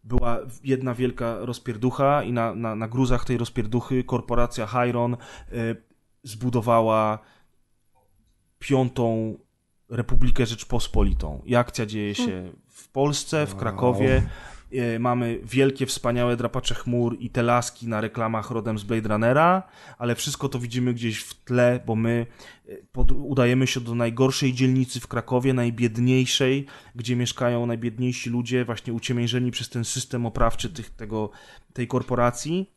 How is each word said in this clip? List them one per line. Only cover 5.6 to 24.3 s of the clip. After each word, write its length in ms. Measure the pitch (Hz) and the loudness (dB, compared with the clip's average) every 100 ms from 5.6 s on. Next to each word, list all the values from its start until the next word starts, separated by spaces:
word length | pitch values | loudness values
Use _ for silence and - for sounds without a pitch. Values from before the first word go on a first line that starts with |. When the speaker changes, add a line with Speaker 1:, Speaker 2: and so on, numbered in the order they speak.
| 117 113 _ _ _ _ | -6 -6 _ _ _ _
Speaker 1:
zbudowała 960 | 117 107 123 120 110 117 110 110 107 110 _ _ _ _ _ _ _ _ _ _ _ _ _ _ | -18 -6 -2 0 4 4 4 2 0 -2 _ _ _ _ _ _ _ _ _ _ _ _ _ _
piątą 800 | - 135 123 127 117 113 110 107 _ _ _ _ _ | 0 2 2 0 0 0 -4 -8 _ _ _ _ _
Republikę 560 | 117 117 - 123 - 117 | -6 6 8 10 8 4
Rzeczpospolitą. 960 | 117 - 117 - - 98 - 80 69 - | -2 -2 0 2 4 4 2 -4 -8 0
I 100 | 120 | 2
akcja 300 | 120 - 107 | 2 -4 -4
dzieje 300 | 107 104 101 | -4 -4 -2
się 100 | 175 | -2
Speaker 2:
Hmm. 300 | 92 92 - _ | -4 -10 -16 _
Speaker 1:
w 220 | - - | -20 -8
Polsce, 580 | 135 143 143 - 156 147 | 0 0 0 -2 -2 -2
w 20 | |
Speaker 3:
Wow. 80 | 98 | -4
Speaker 1:
Krakowie. 720 | 117 98 123 113 131 131 - - - - - | -6 0 0 2 4 4 2 -4 -16 -20 -10
E, 280 | 131 120 113 | -4 -2 -2
mamy 400 | 123 123 117 117 | 0 0 -2 -4
wielkie, 420 | 113 127 135 135 127 | -2 2 2 2 -4
wspaniałe 520 | - 120 120 120 120 | -2 -2 0 0 0
drapacze 380 | 117 127 - - | -2 -4 -4 -4
chmur 420 | - 120 120 117 | -2 0 0 -2
i 100 | 120 | -4
te 140 | - | 0
laski 440 | 117 120 120 - 117 | 2 2 0 -8 -6
na 140 | 107 | -4
reklamach 500 | 110 120 113 113 104 | -4 -4 -4 -4 -4
rodem 280 | 113 110 110 | -6 -4 -6
z 40 | |
Blade 260 | 101 113 107 | -2 -2 0
Runnera, 540 | 107 117 139 170 190 185 - - - | 2 4 6 4 4 -2 -20 -20 -6
ale 180 | 120 117 | -4 -2
wszystko 340 | - 135 139 | -4 -4 -4
to 100 | 135 | -4
widzimy 340 | 120 123 123 | -4 -2 0
gdzieś 260 | 120 117 107 | 0 -2 -4
w 140 | - - | -10 -18
tle, 360 | - 123 123 123 - | -2 4 4 2 -2
bo 100 | 110 | 0
my, 300 | 117 117 117 - - - - | 0 0 -4 -12 -20 -20 -18
e, 20 | 101 _ | -18 _
pod-, 200 | - - | 4 6
udajemy 560 | 143 147 131 120 127 127 | 6 4 2 4 4 2
się 120 | 135 | -2
do 160 | 117 120 | -4 -2
najgorszej 580 | 117 113 131 | -2 2 2